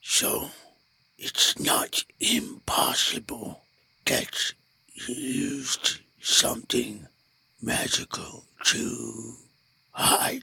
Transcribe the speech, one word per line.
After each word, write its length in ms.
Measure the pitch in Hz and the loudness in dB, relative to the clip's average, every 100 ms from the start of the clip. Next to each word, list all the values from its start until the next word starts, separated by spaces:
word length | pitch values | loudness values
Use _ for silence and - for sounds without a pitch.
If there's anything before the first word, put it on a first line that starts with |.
So 480 | - - - - - - - _ _ _ _ _ | 2 2 2 0 -4 -12 -20 _ _ _ _ _
it's 420 | - - - - | -8 2 2 4
not 460 | - - - - - _ | 2 2 2 -4 -6 _
impossible 1400 | - - - - - - - - - - - - - - _ _ _ _ - | 2 2 0 -10 -2 2 2 2 0 0 -6 -10 -10 -12 _ _ _ _ 0
that 460 | 131 - - - - _ _ _ | 0 0 -2 -4 -4 _ _ _
he 220 | - - | -14 -8
used 880 | 123 139 127 143 143 135 - - - _ _ | -6 -2 0 -2 -2 -4 0 0 -2 _ _
something 880 | - - - 123 - 123 120 104 - _ _ _ _ _ | 2 4 4 0 0 0 0 -6 -16 _ _ _ _ _
magical 840 | - - - - - - - - - _ | -2 -2 0 -2 -2 -10 -10 -16 -20 _
to 720 | - - - 120 117 113 113 - - _ _ _ _ | 0 2 0 -6 -8 -10 -12 -16 -20 _ _ _ _
hide. 500 | - 135 - - 262 | 0 4 4 2 -2